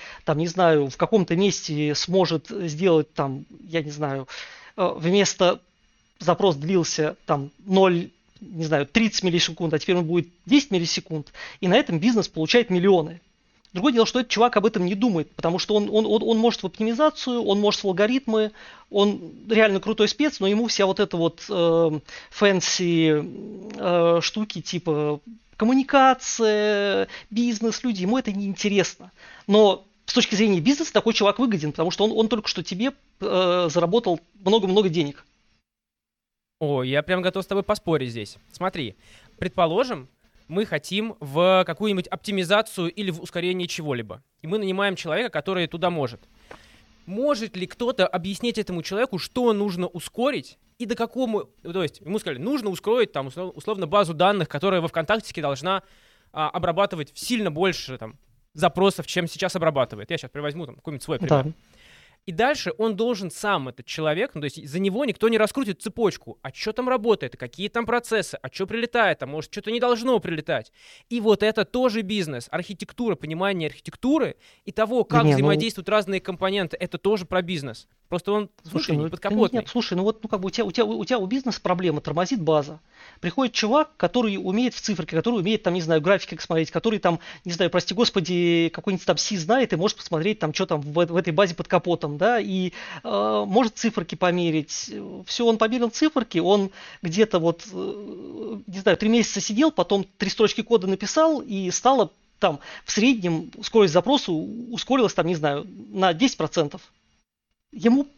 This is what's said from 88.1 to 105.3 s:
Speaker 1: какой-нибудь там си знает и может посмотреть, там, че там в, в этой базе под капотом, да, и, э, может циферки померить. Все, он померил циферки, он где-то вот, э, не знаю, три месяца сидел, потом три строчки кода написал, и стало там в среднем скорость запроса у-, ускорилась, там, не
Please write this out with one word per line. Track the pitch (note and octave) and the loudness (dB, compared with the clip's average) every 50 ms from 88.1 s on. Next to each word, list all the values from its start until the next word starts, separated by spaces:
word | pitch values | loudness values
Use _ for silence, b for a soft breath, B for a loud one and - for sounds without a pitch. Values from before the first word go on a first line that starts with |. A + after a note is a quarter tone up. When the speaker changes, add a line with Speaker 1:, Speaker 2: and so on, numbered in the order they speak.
| - G3+ D#3+ D#3+ F3+ F3 F3 E3+ E3+ E3+ E3 E3 | 0 0 -2 0 0 2 2 4 4 4 2 0
Speaker 1:
какой-нибудь | E3 - - G#3 F#3+ E3+ - | -2 -4 -4 -4 -4 0 0
там | - F3 | 0 0
си | - - - G#3+ | 0 -2 -4 -4
знает | F#3 D#3 E3 A#3 C4+ C4 - F#3 | -2 0 2 2 2 2 2 0
и | |
может | D#3 F3 G#3 - | 0 0 0 -2
посмотреть, | - - - E3+ D3+ D#3+ G#3 G#3+ - | -6 -6 -4 -2 -2 0 -2 -2 -2
там, | - D#3 | -4 -4
че | D3+ - F#3+ | -2 -2 -2
там | - E3+ D3 | -2 -2 -4
в, | C#3+ D3 D3 | -4 -2 0
в | E3+ F3 D#3+ E3+ | 0 0 2 0
этой | F3+ F3 F3+ | 0 0 0
базе | D#3 E3 G3+ F3+ E3 | 2 2 2 2 0
под | - E3+ - | -4 -2 0
капотом, | F#3+ F3 - F3 E3+ D#3+ - D3 D3 | 0 0 2 0 -2 -2 -2 -4 -2
да, | D3 F3+ A3+ B3 A3+ | 0 2 2 2 2
и, | G3 G#3 F#3 F#3+ F#3 F3 B B B B B D#3 - | 0 -2 -2 -2 -2 -2 B B B B B -12 -6
э, | - G#3 G3+ G#3 G#3+ G#3+ G#3 G#3 | -4 -2 0 0 0 0 0 0
может | G3+ F#3 A#3 B3+ A3 - | 2 4 4 4 2 0
циферки | - - A3 - G#3 E3+ - - | -2 -4 -2 -2 -2 -4 -6 -4
померить. | - F3+ F3+ F3 F3+ F3 E3+ D#3 D#3 C#3+ - - - - - G#3 G#3 G3+ - G3+ F#3+ F#3+ | 0 0 2 2 2 2 0 0 0 -2 -4 -8 -10 -10 -10 -10 -12 -12 -12 -14 -14 -12
Все, | - - - A#3+ | -8 -4 0 2
он | A#3 A3+ | 2 4
померил | G#3 A3 A3 B3 B3 A#3+ A3+ | 4 2 0 0 0 -2 -2
циферки, | - - D#4 D#4 - C4+ A3 - - E3 | 0 0 0 0 2 0 -2 -2 -2 0
он | E3+ F3+ G3+ G#3 G3 F#3+ B B B B B B | 2 4 4 4 2 0 B B B B B B
где-то | - E3 D#3+ G#3 A3 A3 - F3 | -6 -2 2 2 2 4 2 2
вот, | D#3+ E3+ E3 - - - | 2 0 0 -2 -6 -12
э, | F#3 F3+ F#3+ G3 G3+ G#3 G#3 G3+ G#3 F3+ - C#3+ - A3+ A3+ - A3+ G3+ - | -10 -8 -8 -8 -8 -10 -12 -14 -14 -14 -14 -14 -14 -12 -12 -10 -12 -12 -12
не | - F3+ G3 | -12 -10 0
знаю, | F#3+ G#3+ F3 | 2 2 2
три | - G#3+ | 4 4
месяца | G#3+ A#3 A#3+ G#3 - - G3+ | 4 4 4 4 2 -2 -4
сидел, | - - G#3+ A3 D#4 D#4 | -4 -2 2 2 2 2
потом | - - F3 - G3+ G3 F#3 - _ | 2 0 0 2 0 0 -2 -4 _
три | - G3 G3 | -6 -6 -4
строчки | - - A3 G3+ - - G#3+ | 0 2 2 2 2 -2 0
кода | - A#3 G#3 F3+ | 2 2 2 2
написал, | F#3+ F#3+ F#3+ G#3 G3 - D#4+ D#4+ E4 D#4 B3 | 0 -2 -2 -4 -2 2 4 4 4 2 0
и | - B3+ G3+ F#3+ F#3+ F3+ | -4 -6 -6 -4 -4 -4
стало | F3 - - B3 C4+ B3+ G3 D#3+ _ _ _ _ _ - | -2 2 2 4 4 4 2 0 _ _ _ _ _ 0
там | - F3+ D3 C#3 B B B B B | 0 0 0 -2 B B B B B
в | - | -4
среднем | - - G3+ C4+ C4 A3 F3 F3 E3 D#3+ F3 - - - G#3+ | 0 2 4 4 4 2 0 0 -2 -2 -4 -8 -12 -14 -6
скорость | - - A3+ G3+ F3 D3 | 2 4 4 6 6 4
запроса | F3+ E3+ A#3+ C#4+ C4+ - - E3+ | 4 4 4 2 0 0 -2 -4
у-, | D#3 F3+ - - A#3 A#3+ A#3+ A#3+ | -4 -4 -6 -8 -10 -10 -10 -8
ускорилась, | - - - B3+ C4+ A#3 F#3 - | -8 -2 0 2 4 2 2 2
там, | - D3+ | 0 0
не | E3 | 0